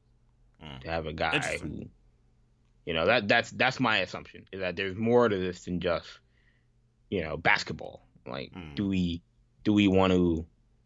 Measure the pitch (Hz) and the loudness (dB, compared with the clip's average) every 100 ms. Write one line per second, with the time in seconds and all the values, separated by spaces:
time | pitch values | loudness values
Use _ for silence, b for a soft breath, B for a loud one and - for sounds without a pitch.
0 | _ _ _ _ _ _ 78 65 82 82 | _ _ _ _ _ _ -18 -14 -6 -6
1 | 78 80 80 147 80 71 73 - - _ | -4 -2 -2 0 -2 -4 -6 -10 -12 _
2 | _ _ _ _ _ _ _ _ - 80 | _ _ _ _ _ _ _ _ -4 0
3 | 87 120 104 117 117 101 123 127 123 107 | 4 4 4 2 2 0 0 0 0 0
4 | 92 90 76 90 - 95 92 90 98 95 | -2 -6 -14 -20 -14 -6 -6 -4 -6 -2
5 | 113 120 117 98 92 87 - 87 87 80 | 2 6 6 2 -2 -6 -6 -2 0 -2
6 | - - _ _ _ _ _ _ _ _ | -4 -20 _ _ _ _ _ _ _ _
7 | - 98 78 76 85 104 - - - - | -6 -4 -4 -2 2 2 0 -8 -12 -16
8 | _ _ - 64 64 - 78 73 98 95 | _ _ -12 -10 -10 -12 -12 -4 -2 0
9 | 87 85 - _ _ _ - 104 101 92 | -2 -4 -10 _ _ _ 0 4 6 6
10 | 95 90 87 82 85 _ _ _ | 6 4 4 0 -4 _ _ _